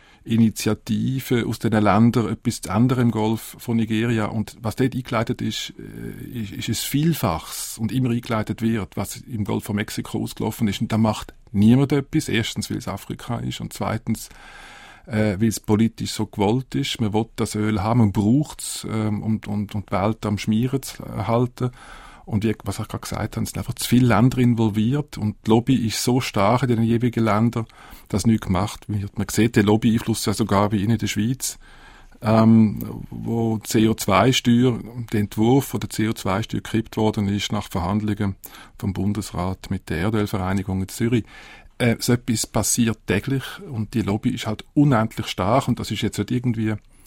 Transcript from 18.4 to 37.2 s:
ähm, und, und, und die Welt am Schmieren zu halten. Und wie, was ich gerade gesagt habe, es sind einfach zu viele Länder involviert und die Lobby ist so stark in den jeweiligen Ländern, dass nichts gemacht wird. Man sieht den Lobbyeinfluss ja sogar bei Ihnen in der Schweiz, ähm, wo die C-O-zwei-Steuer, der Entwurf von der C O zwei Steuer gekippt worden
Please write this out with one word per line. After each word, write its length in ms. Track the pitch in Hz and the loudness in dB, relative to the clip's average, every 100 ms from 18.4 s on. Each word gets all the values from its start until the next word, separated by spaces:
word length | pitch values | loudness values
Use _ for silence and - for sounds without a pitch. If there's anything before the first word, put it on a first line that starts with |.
| 147 - - - - | 0 -8 -10 -10 -6
ähm, 360 | 110 107 104 | -4 -2 -2
und, 240 | 107 107 - | -2 -4 -4
und, 260 | 104 101 | -6 -4
und 140 | 104 - | -6 -4
die 40 | |
Welt 320 | 95 104 110 | 0 0 -2
am 140 | 104 101 | -2 -2
Schmieren 440 | - 107 127 131 | 0 0 0 -2
zu 200 | - - | -6 -12
halten. 640 | - 117 101 117 123 - 127 - - - - - | -10 -6 0 0 0 -2 -6 -6 -18 -20 -20 -20
Und 200 | - 101 | -6 -2
wie, 100 | 107 107 | 0 -2
was 160 | - - | -6 -6
ich 80 | 104 | -8
gerade 140 | - | -8
gesagt 340 | - - 110 | -8 -6 -6
habe, 80 | 113 | -6
es 80 | 104 | -6
sind 80 | - | -6
einfach 160 | - | -8
zu 140 | - - | -6 2
viele 180 | 123 123 | 4 6
Länder 320 | 101 127 120 | 6 4 4
involviert 800 | 123 113 110 104 113 147 - - | 4 4 2 2 0 0 -4 -4
und 200 | 104 - | -4 -2
die 60 | 107 | 2
Lobby 240 | 113 120 | 4 4
ist 300 | 127 110 - | 2 0 -2
so 160 | 123 127 | 0 0
stark 420 | - 107 98 123 | 0 0 2 2
in 60 | 123 | 2
den 160 | 113 | 2
jeweiligen 400 | 113 113 120 113 | 2 2 0 2
Ländern, 420 | 110 104 117 117 110 - - - - | 2 4 2 0 -6 -12 -20 -20 -6
dass 180 | 104 113 | 0 2
nichts 200 | 110 - | 2 2
gemacht 420 | 90 104 - - | 0 -2 -6 -6
wird. 300 | 104 101 - | -6 -4 -6
Man 80 | 98 | -2
sieht 280 | - 117 117 | 2 2 4
den 100 | 101 | 4
Lobbyeinfluss 580 | 110 120 113 - 107 113 | 4 4 2 0 -2 -2
ja 60 | |
sogar 360 | 98 101 98 104 | -2 2 2 2
bei 80 | 107 | 2
Ihnen 160 | 104 | 0
in 60 | 113 | 0
der 100 | 107 | 0
Schweiz, 500 | 104 113 131 - - - - - - - - | -2 -2 -2 -6 -10 -18 -20 -20 -20 -20 -6
ähm, 840 | 107 113 110 113 107 113 117 117 - | 2 6 8 8 6 2 -8 -10 -12
wo 480 | 117 113 117 113 110 | -10 -4 -2 -2 -2
die 100 | - | 0
C-O-zwei-Steuer, 1080 | 113 110 107 - 95 123 123 120 120 127 104 104 120 113 | 4 4 2 2 4 4 4 4 4 4 0 -6 -12 -4
der 80 | 107 | -2
Entwurf 440 | 104 110 113 135 | 0 2 4 4
von 160 | - 113 | 2 -4
der 100 | 101 | -4
C 180 | - 107 | -2 -2
O 40 | |
zwei 320 | 110 101 98 | -2 -2 -2
Steuer 160 | 110 107 | -2 -6
gekippt 360 | - 113 110 - | -2 -2 -2 0
worden 300 | 107 107 | 0 0